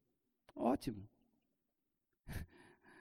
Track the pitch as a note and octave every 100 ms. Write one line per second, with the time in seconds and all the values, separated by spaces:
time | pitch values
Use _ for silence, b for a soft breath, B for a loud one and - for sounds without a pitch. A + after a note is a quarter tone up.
0 | _ _ _ _ - - A#3 C#4+ - G2+
1 | G#2 _ _ _ _ _ _ _ _ _
2 | _ _ - B B B B B B B